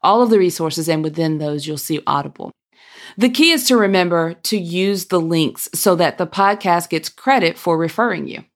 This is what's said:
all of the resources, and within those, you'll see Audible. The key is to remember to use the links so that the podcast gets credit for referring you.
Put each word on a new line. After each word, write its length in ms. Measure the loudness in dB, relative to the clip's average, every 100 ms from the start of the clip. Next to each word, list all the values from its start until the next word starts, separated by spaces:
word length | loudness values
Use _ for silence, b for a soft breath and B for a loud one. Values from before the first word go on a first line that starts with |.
all 200 | 4 4
of 80 | 4
the 80 | 4
resources, 500 | 2 0 -4 -4 -2
and 140 | -2
within 320 | -2 -2 -2 -2
those, 300 | -4 -6 -6
you'll 100 | -10
see 240 | -4 -4 -2
Audible. 440 | -4 -4 -12 -16 -16 _ B B B B B
The 100 | 0
key 220 | 4 2
is 140 | 2
to 120 | 2 2
remember 560 | 4 2 2 0 -2 -4
to 120 | -4 -4
use 500 | -2 -2 -2 -2 -2
the 140 | -2
links 480 | 0 0 0 -2 -10
so 200 | -2 0 2
that 200 | 0 -2
the 100 | -6
podcast 600 | 0 0 2 0 -2 -2
gets 220 | -6 -8
credit 480 | _ 0 2 2 -2
for 180 | -2 0
referring 500 | -2 -2 -2 -2 -8
you. 160 | -12 -18